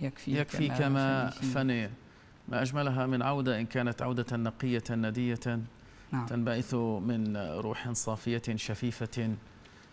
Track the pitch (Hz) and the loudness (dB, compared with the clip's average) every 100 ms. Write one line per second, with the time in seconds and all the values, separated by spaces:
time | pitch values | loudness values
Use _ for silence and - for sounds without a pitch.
0 | 139 - - 139 147 151 147 131 143 135 | -4 -4 -2 0 0 0 2 2 2 4
1 | 135 135 120 - 135 135 135 120 104 117 | 4 2 0 -2 0 2 2 2 -2 -6
2 | - - - - - 123 131 147 143 131 | -18 -20 -20 -18 -4 0 0 0 0 2
3 | 131 127 127 143 131 110 113 131 120 117 | 2 2 2 2 2 2 0 0 0 0
4 | 127 123 117 120 113 - 127 120 110 117 | 0 0 0 0 0 0 0 0 0 0
5 | 110 113 123 117 127 117 117 - - - | 0 0 0 0 0 -2 -4 -10 -20 -20
6 | - 135 117 120 117 117 123 127 113 107 | -6 -4 0 0 2 2 2 2 2 2
7 | 104 117 107 104 90 78 107 113 123 117 | 0 0 0 0 -2 -2 -4 -4 -2 -2
8 | - 110 - 117 117 110 - 107 123 - | 0 -2 0 -2 0 -2 -2 -2 -2 -2
9 | 113 - 110 107 - - - - - | -4 -2 -2 -2 -6 -20 -20 -20 -20